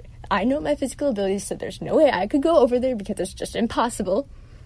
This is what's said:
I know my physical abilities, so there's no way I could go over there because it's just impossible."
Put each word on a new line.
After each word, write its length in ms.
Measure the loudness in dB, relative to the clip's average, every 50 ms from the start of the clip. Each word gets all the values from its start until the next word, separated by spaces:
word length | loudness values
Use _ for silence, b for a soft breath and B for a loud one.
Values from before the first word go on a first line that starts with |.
| -14 -16 -18 -14 -6 -2
I 140 | 0 0 2
know 160 | 2 0 0
my 140 | 0 -2 -2
physical 340 | 0 -2 -4 -4 -2 -2 -2
abilities, 360 | 0 0 0 0 -2 -2 -4
so 100 | -6 -8
there's 260 | -6 -8 -8 -8 -8
no 160 | -4 0 4
way 140 | 6 6 6
I 160 | 6 2 0
could 160 | 0 2 2 4
go 160 | 4 6 6
over 200 | 6 6 4 2
there 160 | 0 0 -2
because 260 | -2 -4 -6 -6 -4
it's 120 | -6 -6 -6
just 240 | -8 -8 -6 -2
impossible." 720 | -2 -2 0 0 0 0 0 -2 -4 -2 -2 -2 -2 -2 B B B B B B B B